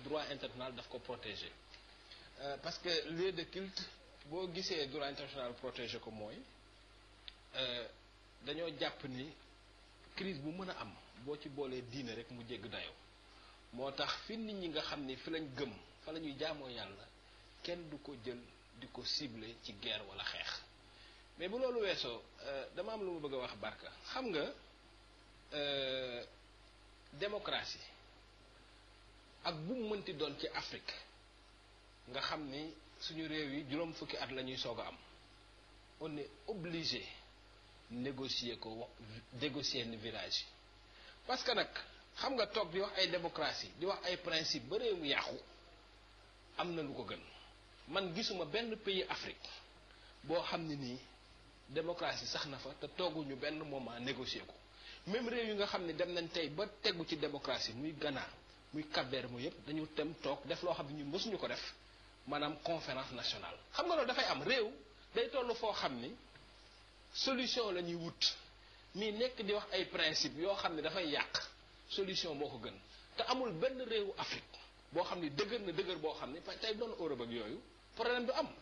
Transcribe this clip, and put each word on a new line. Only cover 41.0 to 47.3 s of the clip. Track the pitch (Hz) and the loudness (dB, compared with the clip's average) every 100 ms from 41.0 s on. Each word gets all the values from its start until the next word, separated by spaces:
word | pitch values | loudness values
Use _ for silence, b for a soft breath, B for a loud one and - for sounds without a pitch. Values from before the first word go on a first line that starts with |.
| B B - | B B 0
Parce | 262 | 2
que | - | 4
nag, | 220 - - - - - - | 4 4 -2 -8 -14 -14 -2
xam | - 262 | 2 4
nga, | 208 | 6
toog | 220 180 | 4 4
di | 180 | 4
wax | 196 - | 2 4
ay | 185 | 6
démocratie, | 175 170 - 143 - - - | 6 2 4 2 2 -4 0
di | 180 | 0
wax | 185 180 | 2 2
ay | 175 | 0
principe | 170 160 156 160 117 | 4 4 4 0 0
ba | 202 | 2
réew | 254 359 | 4 2
mi | 285 | 4
yàqu, | 190 - - - - - - - - - - - - - - | 4 2 -2 -10 -18 -20 -20 -20 -20 -20 -20 -20 -20 -6 -2
am | 170 165 | 0 2
na | |
lu | 139 | 0
ko | 120 104 | -2 -4
gën. | 104 - | -6 -8